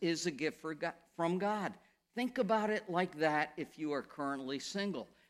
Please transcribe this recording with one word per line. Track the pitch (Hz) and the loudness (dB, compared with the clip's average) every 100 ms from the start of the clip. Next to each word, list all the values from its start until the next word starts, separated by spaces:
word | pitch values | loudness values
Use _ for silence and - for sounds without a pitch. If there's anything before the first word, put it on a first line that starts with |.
is | 170 160 | 0 2
a | 170 | 0
gift | 135 156 - | 0 -2 -2
for | 160 | -8
Go-, | 156 170 - _ - | -6 -6 -8 _ -2
from | 170 180 | 0 2
God. | 202 214 165 - _ _ _ | 0 0 -2 -6 _ _ _
Think | - 247 262 | -4 -2 0
about | 202 220 214 | 2 4 2
it | 214 - | 0 0
like | 175 180 151 | 0 0 2
that | 156 151 151 - | 4 4 2 -2
if | 147 - | -8 -4
you | 151 | -2
are | 139 | -2
currently | 110 - 143 139 131 135 | -4 -4 -4 -2 -4 -4
single, | - 196 202 139 101 - _ | -4 -2 -2 -2 -6 -14 _